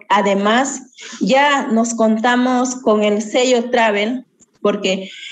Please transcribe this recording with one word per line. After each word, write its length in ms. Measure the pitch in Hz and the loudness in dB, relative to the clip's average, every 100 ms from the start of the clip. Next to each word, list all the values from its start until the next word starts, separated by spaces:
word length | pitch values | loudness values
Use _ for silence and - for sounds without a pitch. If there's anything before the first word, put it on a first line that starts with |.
| - | -2
Además, 720 | 196 202 196 208 233 277 - - - - - | 0 2 0 2 0 0 -6 -14 -20 -20 -6
ya 480 | 190 262 285 277 220 | 0 2 2 0 0
nos 260 | 226 233 | 0 0
contamos 840 | 233 220 220 240 247 254 247 254 - | 0 2 2 2 2 2 0 -2 -2
con 280 | 233 214 | 0 2
el 180 | 208 208 | 2 0
sello 480 | 226 269 254 247 240 | -2 0 2 2 2
Travel, 540 | 247 226 202 214 254 - _ _ _ | 0 2 0 -2 -6 -10 _ _ _
porque 480 | 202 202 190 190 190 - - | -2 -2 -2 -4 -6 -14 -16